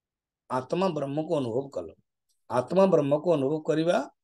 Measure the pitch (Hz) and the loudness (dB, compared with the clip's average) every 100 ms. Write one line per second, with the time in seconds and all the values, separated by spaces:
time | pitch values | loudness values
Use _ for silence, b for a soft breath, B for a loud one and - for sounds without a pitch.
0 | _ _ _ _ _ 127 127 170 190 151 | _ _ _ _ _ -6 -2 -2 0 -2
1 | 139 143 160 156 120 117 139 - 82 - | -4 -6 -4 -4 -2 -4 -6 -10 -12 -16
2 | _ _ _ _ _ 120 127 180 190 160 | _ _ _ _ _ -4 0 4 4 4
3 | 143 147 175 156 135 156 156 151 165 214 | 2 0 2 0 0 -2 -2 0 2 0
4 | 294 - | -2 -12